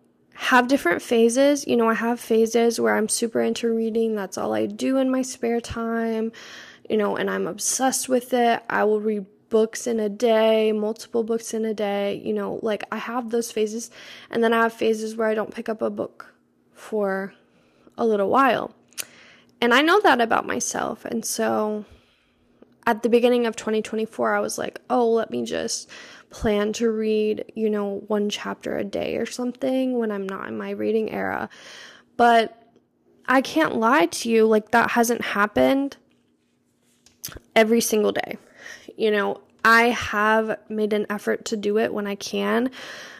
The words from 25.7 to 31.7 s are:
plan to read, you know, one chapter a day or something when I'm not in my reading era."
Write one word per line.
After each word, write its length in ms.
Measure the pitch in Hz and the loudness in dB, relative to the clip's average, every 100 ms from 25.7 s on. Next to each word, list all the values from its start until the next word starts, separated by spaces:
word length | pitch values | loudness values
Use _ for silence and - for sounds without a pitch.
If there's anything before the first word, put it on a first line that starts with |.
| - - - - - - | -8 -10 -18 -20 -20 -20
plan 420 | - 226 208 208 | -4 0 0 0
to 180 | 214 233 | 0 -2
read, 540 | 220 214 214 214 214 - | 0 0 0 0 -2 -6
you 160 | 226 220 | -4 -2
know, 320 | 208 202 202 208 | 0 -2 -6 -4
one 200 | 214 208 | -2 -2
chapter 480 | - 196 196 - - | -4 -8 -8 -6 -6
a 60 | |
day 360 | 202 - - - | -4 -4 -4 -4
or 60 | |
something 720 | 233 - 247 - 262 262 262 247 | -6 -6 -8 -4 -2 0 0 -2
when 120 | 220 | -2
I'm 180 | 202 190 | -4 -6
not 200 | 196 - | -8 -8
in 100 | 220 | -8
my 120 | 196 | -8
reading 420 | 202 214 220 220 | -6 -2 0 -2
era." 360 | 196 190 - - - - | -4 -4 -4 -6 -12 -20